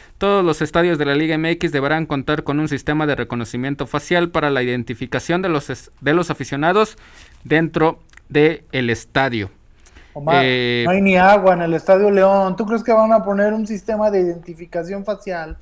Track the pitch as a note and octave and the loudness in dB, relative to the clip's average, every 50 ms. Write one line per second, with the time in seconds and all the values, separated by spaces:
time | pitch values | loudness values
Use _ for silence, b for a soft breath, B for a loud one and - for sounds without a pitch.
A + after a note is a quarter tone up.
0 | b b b - - G3+ G3+ G3+ F#3 E3+ D3+ - D#3+ D3 - E3+ E3+ F3 E3+ D3 | b b b -4 0 0 2 2 2 2 0 0 -2 -2 0 2 2 2 2 0
1 | D3 C#3+ C#3 D3 D#3 D#3+ D#3+ D#3 D#3+ E3 E3+ E3+ F3 E3+ D3 C#3+ C3+ C#3 D#3 D#3+ | 0 0 0 0 0 0 -2 -2 -2 -2 -2 -2 -2 -2 -2 -2 0 0 0 -2
2 | D#3+ - D#3+ C#3 B2+ - D3+ D3+ D3+ - C#3+ D3 D#3 D3+ C#3+ B2+ - - D3+ D3+ | -2 -4 -4 -4 -2 -2 -4 -4 -2 -2 -2 -2 -2 -2 -4 -4 -4 -4 -2 -2
3 | D#3 D3 C3+ B2 A#2+ - B2+ A#2+ A#2 G#2+ - A#2+ B2+ C3+ C#3+ C#3 C#3+ - - D3 | 0 -2 -2 -2 -4 -6 -6 -6 -6 -6 -6 -6 -6 -6 -6 -6 -6 -6 -6 -6
4 | - - F3+ F3 F3 E3+ E3+ E3 D3+ D3 C#3 C3 B2 B2 B2 B2 A#2 - B2 - | -4 -2 0 0 0 0 -2 -2 0 0 0 0 -2 -2 -2 -4 -6 -8 -10 -10
5 | C3 A2+ - C3 - - E3+ F3+ F#3+ F#3+ E3 D3 - - C3 - - - - _ | -8 -6 -6 -6 -2 -2 -2 -2 0 0 -2 -2 -4 -6 -10 -12 -12 -18 -20 _
6 | C3 C3+ D3+ F3 F3 - D3+ - C3+ - - C#3 D3 E3 F3+ G#3 A3 G#3+ - B | -2 0 0 0 0 -2 -4 -6 -6 -6 -6 -2 0 2 2 2 2 0 -2 B
7 | B B B B B B B B B A#2 D3 D#3+ E3 D#3 - E3+ D#3+ D#3+ D#3+ - | B B B B B B B B B 0 2 2 2 0 0 2 2 2 0 -2
8 | - _ _ - - - - D3+ D3+ D#3 E3 - - - - C3 B2+ A#2 A2+ G#2+ | -8 _ _ -20 -18 -2 2 4 4 4 2 0 -6 -8 -4 -2 -2 0 -2 -2
9 | - - - C3+ C3+ C3+ A#2+ A2+ G2+ F#2+ - _ _ _ - b b b b b | -4 -4 -2 0 0 0 0 -2 -4 -6 -10 _ _ _ -20 b b b b b
10 | b b b D3 C#3+ D3+ E3 F3+ F3 C3 B2+ B2+ B2 A#2+ A#2+ A#2+ A#2+ E3+ F#3 G3 | b b b -8 -2 0 2 2 4 2 2 0 0 0 0 0 0 0 0 2
11 | G3 G3 F#3+ F3+ F3+ F#3+ G#3 G#3 F#3 F#3 F3+ E3+ F3 E3 E3 D#3+ - - F#3+ F#3+ | 2 4 4 4 6 6 6 6 6 4 2 2 0 -2 -2 -2 2 4 4 4
12 | G#3 G#3 G3+ G3 F#3+ F#3+ G3 G3 F#3+ F#3+ F#3 - A3+ G3+ A3+ A3+ A#3 - A3+ A3 | 4 4 4 4 4 4 4 4 2 0 -2 -4 -4 -4 -4 -4 0 2 4 4
13 | A3 A3 A3+ A3 - G3+ G3+ G3 G3+ G#3+ G#3+ A3 A3 G#3+ A3 F#3+ - - A3 G#3+ | 4 4 4 2 2 0 0 0 0 0 0 -2 -4 -6 -8 -8 -6 -6 -4 -2
14 | G#3+ G#3+ G3+ F#3+ F3+ F3 E3+ E3+ D#3+ - E3+ D#3+ F3 E3+ - F3 E3+ E3+ G3 G3 | 0 0 2 2 0 0 -2 -6 -10 -16 -18 -18 -18 -10 -8 -8 -8 -6 -8 -8
15 | G3 A3 G#3 G3 - G3+ F3+ E3+ D#3+ D#3 D#3+ - | -8 -8 -8 -8 -8 -10 -8 -8 -10 -10 -14 -16